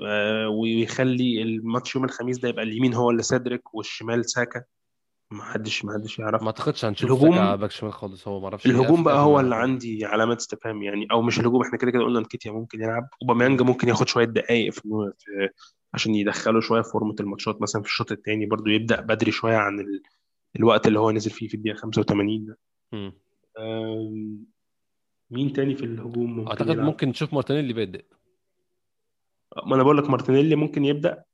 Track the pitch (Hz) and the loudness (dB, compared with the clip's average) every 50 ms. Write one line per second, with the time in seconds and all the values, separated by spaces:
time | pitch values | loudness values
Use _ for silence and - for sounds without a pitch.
0 | 98 104 104 104 104 107 110 110 110 110 107 110 113 113 113 117 117 107 - - | -4 -2 -2 0 0 0 0 0 0 -2 -2 0 0 0 2 0 0 0 0 0
1 | 131 131 127 127 127 127 117 107 113 113 113 110 110 113 113 120 117 - - 135 | 0 0 2 2 2 0 0 0 0 -2 -4 -4 -4 -2 -4 -4 -4 -4 -4 -2
2 | 131 127 - - 120 123 127 123 127 123 117 113 110 113 107 113 131 127 120 117 | -2 -2 -4 -6 -6 -6 -4 -4 -4 -4 -4 -2 -4 -4 -2 -2 -2 0 0 2
3 | 123 120 120 117 110 - 139 123 120 123 123 120 - - - 107 104 - - - | 2 2 2 2 0 0 0 0 0 -2 -6 -6 -8 -10 -12 -10 -10 -10 -10 -10
4 | 113 110 117 120 113 117 - 127 120 120 - 123 113 _ _ _ _ _ _ _ | -6 -4 -2 -2 -2 -2 -2 -2 -4 -4 -4 -12 -12 _ _ _ _ _ _ _
5 | _ _ _ _ _ _ 107 104 - - - 110 110 110 107 - - 101 104 107 | _ _ _ _ _ _ -16 -14 -12 -8 -8 -6 -6 -4 -6 -6 -6 -6 -8 -8
6 | 107 110 - - 113 107 107 110 110 110 110 - - 147 - - - 110 101 - | -8 -10 -10 -8 -6 -4 -2 -2 -2 -4 -4 -4 -4 -4 -4 -2 -2 -4 -2 -2
7 | - 117 131 127 139 160 175 - 185 - 101 101 107 104 - - - 107 95 - | 0 2 4 6 6 6 8 6 4 2 2 0 -2 -6 -6 -8 -8 -8 -8 -10
8 | - 101 95 92 - 104 101 98 95 98 98 98 - 127 123 120 131 143 160 170 | -12 -12 -12 -12 -10 -10 -8 -8 -8 -8 -10 -2 2 2 4 4 6 6 4 4
9 | 165 156 139 139 147 147 147 139 135 127 123 110 120 131 131 127 120 117 110 107 | 6 4 4 6 6 6 6 6 4 2 2 0 0 0 -2 -2 -4 -6 -6 -6
10 | 107 101 104 107 113 113 120 113 - - - - - 113 110 104 101 101 101 101 | -4 -2 0 2 2 2 0 -2 -4 -10 -12 -10 -8 -8 -8 -6 -6 -6 -6 -6
11 | 107 104 113 117 113 120 107 - 113 117 120 127 123 123 123 113 123 123 123 123 | -4 0 0 2 2 2 2 2 2 4 4 4 2 0 -2 -2 -2 0 2 2
12 | 117 117 120 117 107 - - 117 - 107 104 110 117 117 - 107 110 113 113 120 | 2 2 0 -2 -2 -4 -10 -12 -12 -10 -10 -10 -10 -10 -10 -6 -6 -4 -4 -4
13 | 123 135 - _ 120 123 117 117 120 131 139 123 127 127 123 127 - 123 117 104 | -6 -8 -12 _ 0 0 4 4 6 4 6 4 4 4 4 4 4 2 4 4
14 | 127 - - 123 117 117 113 113 - - 120 117 107 101 104 - - 107 107 107 | 2 2 4 2 2 4 2 -2 0 2 2 2 2 0 -4 -6 -8 -4 -2 -2
15 | 104 98 95 - _ - 101 98 98 98 - _ - - _ _ _ _ - - | -2 -2 -6 -10 _ -12 -6 -4 -4 -4 -4 _ -20 -20 _ _ _ _ -6 -4
16 | - 110 110 104 101 104 98 - - 113 113 113 113 - 117 113 110 - - 110 | 0 0 2 2 2 0 -2 0 0 2 2 2 2 2 0 0 0 0 -2 -4
17 | 110 104 104 - 107 101 98 101 - 113 104 104 117 110 - 110 104 - - - | -2 -2 -4 -4 -6 -6 -6 -6 -4 -6 -4 -4 -4 -4 -4 -4 -4 -4 -4 -4
18 | 113 - 110 - - 104 107 107 107 104 110 107 107 107 107 107 110 113 113 - | -4 -4 -6 -8 -4 -4 -4 -2 -2 -2 -2 -2 0 2 2 2 2 2 0 0
19 | - - 110 110 117 107 107 - - 113 113 110 104 101 101 101 98 101 98 98 | 0 -2 0 2 2 0 0 0 0 2 2 2 2 2 -2 -4 -6 -6 -8 -8
20 | - _ _ _ _ _ _ _ _ _ _ - 110 113 110 107 - 117 107 107 | -10 _ _ _ _ _ _ _ _ _ _ 2 4 6 6 6 6 4 4 6
21 | 110 110 110 110 104 110 - - 113 107 - 107 107 110 104 - - 113 110 113 | 4 2 2 0 -2 -4 -6 -6 -10 -8 -8 -6 -6 -6 -6 -6 -8 -2 0 0
22 | 104 - 107 101 101 104 107 110 107 107 107 _ _ _ _ _ _ _ - 107 | 2 2 2 2 2 0 -2 -4 -6 -10 -16 _ _ _ _ _ _ _ -12 -10
23 | 101 98 95 _ _ _ _ _ _ _ _ 110 110 113 110 110 110 110 110 110 | -10 -10 -12 _ _ _ _ _ _ _ _ -12 -8 -6 -6 -4 -4 -4 -6 -6
24 | 107 107 107 110 107 107 107 104 113 - _ _ _ _ _ _ _ _ _ _ | -6 -8 -8 -10 -10 -10 -12 -14 -16 -20 _ _ _ _ _ _ _ _ _ _
25 | _ _ _ _ _ _ 120 120 143 139 - 139 135 139 131 131 - 113 113 113 | _ _ _ _ _ _ -6 -4 -4 -2 0 0 -2 -2 -2 -4 -6 -8 -8 -8
26 | 117 120 120 120 120 120 117 113 107 110 110 - - - 160 - - 151 156 - | -10 -8 -4 -4 -4 -4 -4 -6 -6 -6 -4 -4 -2 0 0 0 0 0 0 0
27 | - 135 120 - 156 147 - 143 123 - 135 151 147 127 113 113 107 98 90 - | -2 -2 -2 -2 -4 -2 -2 -2 0 0 -2 -2 -2 -2 -2 -2 -4 -4 -6 -14
28 | - _ _ _ _ _ _ _ _ _ _ _ _ _ _ _ _ _ _ _ | -16 _ _ _ _ _ _ _ _ _ _ _ _ _ _ _ _ _ _ _
29 | _ _ _ _ _ _ _ _ _ _ - - - - 131 135 131 139 151 143 | _ _ _ _ _ _ _ _ _ _ -14 -12 -4 0 4 4 6 6 6 6
30 | 143 147 131 123 127 - 131 135 147 160 156 151 151 151 - 147 143 139 147 147 | 4 2 2 0 2 4 4 6 6 6 4 2 2 0 0 0 0 0 0 0
31 | 151 175 - - - _ | 0 -2 -2 -2 -12 _